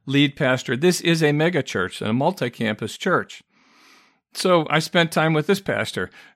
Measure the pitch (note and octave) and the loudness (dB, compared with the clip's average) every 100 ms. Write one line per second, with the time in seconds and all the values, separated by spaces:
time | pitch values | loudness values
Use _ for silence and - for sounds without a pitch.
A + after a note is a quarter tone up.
0 | - C#3 C#3+ - C3+ B2+ - B2 F3+ F3 | -2 2 2 2 0 0 -2 0 2 2
1 | E3+ E3 D3 D3 E3 E3+ - G2+ F#2 - | 0 2 2 2 2 0 -2 -2 -4 -4
2 | G#2 A#2+ D#3 F#3+ B2 - A2+ A2 A2 - | -2 0 0 -2 -6 -4 -4 -4 -8 -6
3 | - D3+ G2 - _ _ _ _ _ _ | -2 0 -2 -14 _ _ _ _ _ _
4 | _ _ _ - F#3 F3 D3 D3+ D#3+ F3+ | _ _ _ -4 2 2 4 0 2 0
5 | E3 F3 D#3+ D3+ D3+ G3 - G#2+ A2 - | 0 0 2 0 0 -2 0 -4 -4 -4
6 | F2+ - - | -8 -10 -20